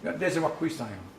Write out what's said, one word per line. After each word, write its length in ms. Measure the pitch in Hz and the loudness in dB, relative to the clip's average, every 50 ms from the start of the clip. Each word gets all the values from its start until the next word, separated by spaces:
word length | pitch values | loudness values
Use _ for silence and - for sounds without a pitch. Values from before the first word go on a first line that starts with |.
| - | -2
Yatewakwistayo. 1120 | - 127 151 180 175 143 165 160 - - - 160 160 156 - 123 110 101 95 90 87 - | -2 -2 2 2 2 2 4 2 2 2 2 0 0 0 0 -4 -4 -6 -8 -10 -14 -14